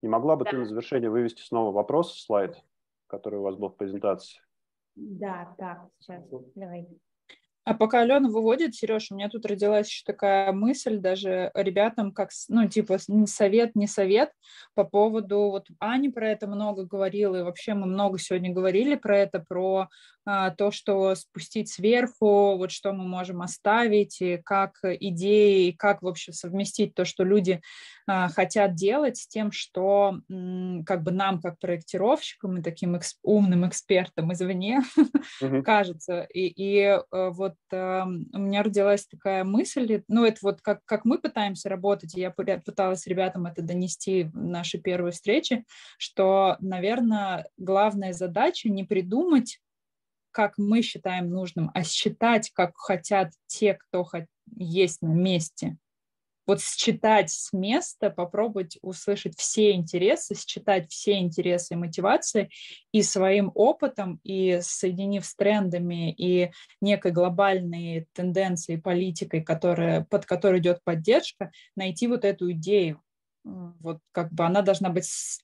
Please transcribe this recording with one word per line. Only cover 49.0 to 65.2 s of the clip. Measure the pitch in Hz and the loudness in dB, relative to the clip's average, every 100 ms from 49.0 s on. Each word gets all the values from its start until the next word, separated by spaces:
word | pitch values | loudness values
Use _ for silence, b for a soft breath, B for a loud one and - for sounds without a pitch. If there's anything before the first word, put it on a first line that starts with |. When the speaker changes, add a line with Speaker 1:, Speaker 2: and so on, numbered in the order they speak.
| 180 233 359 285 240 - _ _ _ _ _ _ _ | 0 0 4 4 2 -10 _ _ _ _ _ _ _
Speaker 3:
как | - 202 - | -2 -2 0
мы | 202 226 | 2 2
считаем | 226 - 190 180 175 | 0 -4 -6 -4 -4
нужным, | 180 180 170 156 | -4 -6 -4 -4
а | - | -2
считать, | 165 - 214 214 226 226 220 | -4 -2 -2 2 2 2 0
как | - 180 - | -2 -2 -2
хотят | - 185 - 202 180 _ _ | -4 -4 2 0 0 _ _
те, | - 208 | 0 0
кто | 190 _ 185 | 0 _ -4
хо-, | 175 170 165 _ - - | -4 -8 -12 _ -20 -10
есть | 175 175 180 - | -4 2 2 0
на | 165 | 0
месте. | 160 185 175 160 - 170 160 _ _ _ _ _ _ - | 2 2 0 -2 -8 -10 -10 _ _ _ _ _ _ -2
Вот | 202 | -2
считать | - - - - 220 220 180 | -2 -2 0 2 4 4 4
с | - - | -4 -6
места, | 190 190 269 359 - 208 | -4 -2 -2 -4 -4 -4
попробовать | - 175 202 226 208 185 - | -2 -6 -2 -2 -2 -8 -10
услышать | 185 175 - 202 185 160 | -12 -8 -4 -4 -4 -6
все | - - 214 | -4 4 4
интересы, | 190 160 175 185 330 - 202 | 4 0 0 2 2 -2 -10
считать | - - - 190 160 | -8 -6 0 0 0
все | - - 202 | -6 0 0
интересы | 175 165 180 175 175 | 0 -2 -2 -2 -2
и | 170 | -6
мотивации, | 175 165 185 294 - 220 196 B B B _ | -6 -2 2 2 2 -2 -2 B B B _
и | 214 | 2
своим | 196 196 190 202 196 | 2 2 4 4 2
опытом, | - 220 302 285 - 190 160 | 4 4 4 -2 -2 -8 -8
и | - 190 185 175 | -6 0 2 2
соединив | 175 - 190 180 196 202 | -2 -4 -2 -2 -2 -4